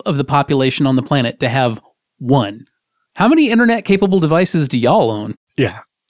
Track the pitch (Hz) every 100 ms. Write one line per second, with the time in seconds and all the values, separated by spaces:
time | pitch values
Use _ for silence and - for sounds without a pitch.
0 | - 143 139 143 139 139 131 - 139 131
1 | 123 147 120 - 127 131 123 110 - _
2 | _ - 123 139 101 110 - _ _ _
3 | _ - 208 320 285 226 240 233 - 196
4 | 196 190 160 160 180 165 139 123 120 208
5 | 123 107 107 104 _ - 117 - - _